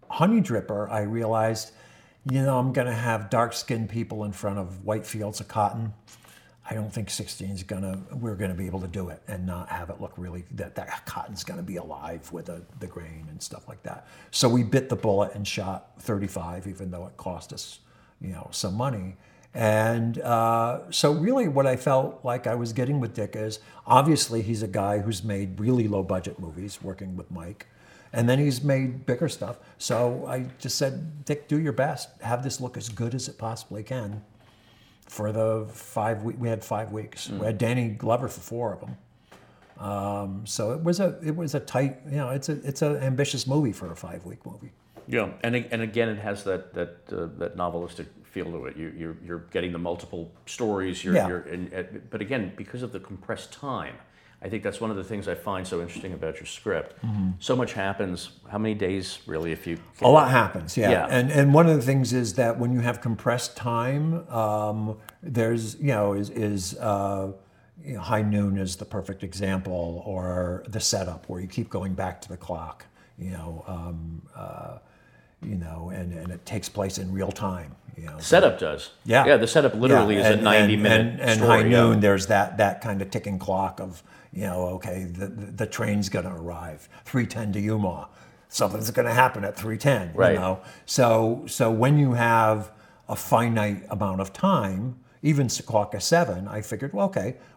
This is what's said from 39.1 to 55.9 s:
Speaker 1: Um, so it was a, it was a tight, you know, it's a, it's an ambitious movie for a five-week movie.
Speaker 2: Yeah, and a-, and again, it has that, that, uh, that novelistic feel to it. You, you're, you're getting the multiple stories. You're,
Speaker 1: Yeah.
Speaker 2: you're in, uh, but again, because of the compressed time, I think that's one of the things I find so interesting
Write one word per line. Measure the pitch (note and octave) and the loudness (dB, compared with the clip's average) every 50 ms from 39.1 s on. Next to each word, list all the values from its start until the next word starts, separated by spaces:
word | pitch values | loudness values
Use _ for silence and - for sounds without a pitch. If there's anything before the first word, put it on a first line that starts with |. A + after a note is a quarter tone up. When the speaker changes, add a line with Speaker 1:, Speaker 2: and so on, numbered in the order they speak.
| _ _ _ _ - - - - _ _ - _ _ - | _ _ _ _ -20 -20 -20 -20 _ _ -20 _ _ -10
Speaker 1:
Um, | G2+ G2+ G2+ G2+ G2 G2+ G2+ G2+ G2+ G2 F#2+ G2 A2 | -8 -6 -4 -4 -2 -2 -4 -4 -4 -6 -6 -8 -8
so | G#2+ - - A2 G#2+ | -6 -4 -4 -2 -2
it | B2 D#3 E3 | -2 0 2
was | E3+ F3 F#3 | 2 2 2
a, | G3 F3 D3+ - E3 | 2 0 0 -2 -4
it | D3+ D3+ | -4 -2
was | E3+ E3+ D3 C3 | -2 -2 -2 -2
a | C#3+ | -4
tight, | - - - B2 C#3+ C#3 C#3 - - D3+ | -4 0 0 0 2 0 -2 -6 -8 -6
you | C#3 D3 | -4 -4
know, | C#3 B2 | -2 -2
it's | C3 C#3 C#3 - | -4 -4 -4 -4
a, | D3+ C3+ - C#3 | -4 -4 -4 -6
it's | C3+ - | -2 0
an | D#3+ D3 D3 C#3 | 0 0 2 0
ambitious | C3 C3+ C3 B2 C#3+ C#3 - B2+ - | 0 0 2 2 0 0 -2 -2 -2
movie | B2+ C3+ D3+ D3+ A#2+ | 2 2 2 2 2
for | F#2+ - F#2 F2 | 0 -4 -8 -10
a | E2 | -10
five-week | - - F2+ F2 F2+ F2 F2 G#2+ - - | -10 -12 -12 -12 -12 -12 -14 -16 -14 -14
movie. | - F#2 - - B2 - _ _ _ _ - - - | -16 -16 -14 -16 -20 -20 _ _ _ _ -20 -8 -2
Speaker 2:
Yeah, | B2 A#2+ G#2 F2+ - - - | 0 0 0 0 -4 -4 -2
and | A#2 A#2+ | 0 0
a-, | B2 A#2 - | 0 -2 -2
and | A#2+ A2+ | -2 -4
again, | A2+ A2 G#2+ A#2 A#2 A2+ | -2 -2 0 0 0 2
it | A2 G2+ | 0 -2
has | G#2 G#2+ G2+ G2+ - | -4 -6 -6 -4 -4
that, | G2 F#2+ F#2 - - - | -4 -4 -4 -4 -8 -6
that, | F2 F2 E2+ - - - - | -6 -6 -6 -8 -14 -14 -10
uh, | - - E2+ E2+ - - | -8 -6 -6 -8 -6 -6
that | E2+ F2 - | -8 -6 -4
novelistic | F2 F2+ F2 E2+ E2+ F2 E2+ - - D#2 C#2+ - - - | -4 -4 -4 -4 -4 -6 -8 -10 -12 -14 -14 -16 -20 -20
feel | - - G2 E2+ E2 | -12 -10 -8 -8 -6
to | E2+ D#2+ B1+ | -8 -8 -8
it. | C2 C#2+ | -10 -10
You, | D2+ D#2+ D#2+ - E2 | -10 -10 -10 -8 -8
you're, | E2 E2 D#2+ E2 - | -10 -10 -10 -12 -10
you're | E2+ F2 E2+ E2+ - | -10 -10 -10 -10 -6
getting | - F#2 F2 F2+ | -4 -4 -2 -2
the | F2 E2+ | -4 -4
multiple | F2 E2+ F2 F2 - - - F2 E2 D#2+ - - _ - | -4 -4 -6 -6 -8 -10 -10 -10 -10 -12 -14 -18 _ -16
stories. | - - B2 G#2+ G#2 G2 F#2+ F#2+ F#2 F#2 - | -6 -4 -2 0 0 0 -2 -2 -4 -4 0
You're, | F#2+ - | 2 2
Speaker 1:
Yeah. | D#3+ G2+ F#2 | 4 4 2
Speaker 2:
you're | F2+ F2 | -2 -6
in, | - - E2+ F2+ F2+ - - | -6 -8 -8 -8 -8 -8 -8
uh, | F#2 F2 - - G#2 - - | -8 -8 -8 -12 -16 -14 -12
but | - A2 | -8 -8
again, | G#2 G2 C3+ B2+ G2+ F2+ - - | -6 -4 -4 -4 -4 -6 -8 -12
because | G#2 - - B2 B2+ | -14 -12 -10 -10 -10
of | A#2+ | -10
the | B2 F#2+ | -10 -12
compressed | F2+ - G2+ F#2+ - - A2 - - - - | -12 -14 -16 -14 -8 -8 -8 -8 -10 -14 -16
time, | - - C#3+ B2+ G#2 D#2+ C2+ - - - _ _ _ _ _ _ _ | -12 -8 -8 -6 -6 -8 -10 -12 -14 -20 _ _ _ _ _ _ _
I | - G2 | -10 -8
think | G#2+ G#2+ | -8 -4
that's | G2 G#2 F#2+ - | -4 -4 -4 -4
one | A2+ A2 | -4 -4
of | G#2+ G2 | -4 -4
the | F#2 | -6
things | F#2+ A2+ G2+ F#2 G2 | -6 -8 -6 -6 -6
I | F2 | -6
find | E2 - G#2+ G2 F#2 F#2 F#2 | -6 -6 -6 -6 -4 -4 -4
so | F#2 E2+ | -4 -4
interesting | E2+ F2 | -4 -6